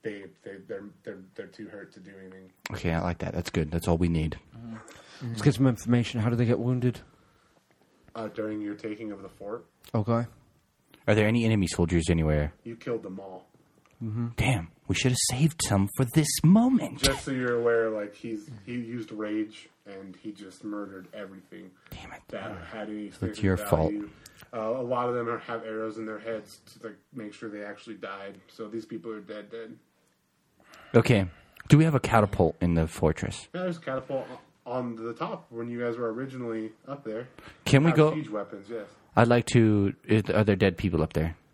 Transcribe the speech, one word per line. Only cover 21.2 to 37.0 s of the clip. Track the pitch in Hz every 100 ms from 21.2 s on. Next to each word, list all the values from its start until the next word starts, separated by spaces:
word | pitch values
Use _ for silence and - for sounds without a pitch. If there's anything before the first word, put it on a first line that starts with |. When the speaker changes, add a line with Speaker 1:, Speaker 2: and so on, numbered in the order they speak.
| 98 95 - 92 95 _ -
Speaker 2:
Damn | - -
it. | - -
Speaker 1:
that | 104 95 90 85
had | 113 107
any | 107 104
Speaker 2:
So | - 95
it's | -
Speaker 1:
physical | 101
Speaker 2:
your | 92
fault. | - 78 80
Speaker 1:
value. | - - - - - -
Uh, | 117 110 127
a |
lot | 123 123 123
of |
them | 123 117
are, | 117
have | - 113
arrows | 110 110 110 110
in | 110
their | 107
heads | 110 110 104 - - -
to, | 113
like, | 101 _
make | 131 107 -
sure | 113
they | 104
actually | 104 101 - 95
died. | 98 98 98 92 _
So | - 107
these | 113 107
people | 110 117
are | 107
dead, | 98 107 101
dead. | 113 113 - _ _ _ _ _ _ _ _ _ - - 117
Speaker 2:
Okay. | - 113 92 - _ _ -
Do | 147
we | 160
have | 143
a |
catapult | - 117 101 - 85 -
in | 87
the | 85 82
fortress? | - 78 76 - - -
Speaker 1:
Yeah, | -
there's | 185 170
a |
catapult | - 131 - 135 127
o-, | 127 _ _ 120
on | 127 123 110
the | 117
top | 117 165 175 -
when | 117 120
you | 120
guys | 120 117
were | 117
originally | 113 131 127 120 113 110 - -
up | 139